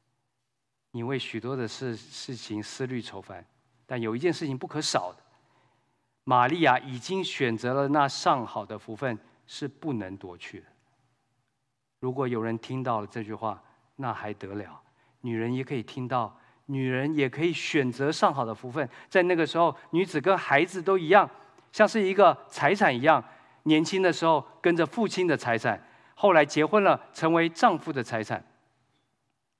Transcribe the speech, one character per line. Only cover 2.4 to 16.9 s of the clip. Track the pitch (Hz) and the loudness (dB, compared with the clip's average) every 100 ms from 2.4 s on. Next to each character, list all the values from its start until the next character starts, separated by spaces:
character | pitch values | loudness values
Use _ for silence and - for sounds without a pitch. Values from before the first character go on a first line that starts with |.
| - 107 | -10 -10
思 | 104 - 127 | -8 -8 -6
虑 | 123 | -6
愁 | 104 98 | -10 -14
烦， | 92 92 - _ _ _ - | -16 -18 -20 _ _ _ -10
但 | 127 | -6
有 | 113 117 | -4 0
一 | |
件 | 175 | 0
事 | 160 156 | -2 -4
情 | 131 | -6
不 | 180 | -8
可 | 151 | -6
少 | - 127 90 | -2 -2 -4
的， | - _ _ _ _ _ _ _ _ _ _ | -12 _ _ _ _ _ _ _ _ _ _
玛 | - 127 123 | 2 4 4
利 | 175 | 4
亚 | 147 123 | 4 4
已 | 139 127 | 0 -12
经 | 139 190 | -6 -6
选 | 170 - 127 110 | -4 -2 -2 -2
择 | 123 | -2
了 | 139 139 | -2 2
那 | 151 139 | 2 2
上 | - 180 143 | 0 0 0
好 | 110 110 101 | -2 -8 -10
的 | 107 | -12
福 | - 110 | -12 -6
分， | 135 113 _ _ _ | -6 -6 _ _ _
是 | - 143 | -12 -12
不 | - 160 | -8 -8
能 | 117 92 95 | -6 -8 -12
夺 | 92 87 | -16 -16
去 | - 95 | -18 -18
的。” | 85 _ _ _ _ _ _ _ _ _ _ _ _ - | -20 _ _ _ _ _ _ _ _ _ _ _ _ -10
如 | 127 | -8
果 | 131 127 | -4 -2
有 | 117 | -2
人 | 113 113 | -4 -6
听 | - 131 | -6 -6
到 | 127 110 | -4 -4
了 | 101 | -6
这 | 120 | -10
句 | 104 | -10
话， | 107 110 98 _ _ _ | -8 -8 -8 _ _ _
那 | - 127 | -10 -8
还 | 104 107 | -8 -10
得 | 101 95 | -12 -12
了？ | 101 95 - _ _ _ _ | -12 -12 -18 _ _ _ _
女 | 123 113 | -8 -4
人 | 117 | -4
也 | 131 | -4
可 | 131 | -6
以 | 135 | -8
听 | - 135 123 | -8 -10 -4
到， | 127 110 - _ _ - | -4 -4 -10 _ _ -8
女 | 135 | -4
人 | 127 | -2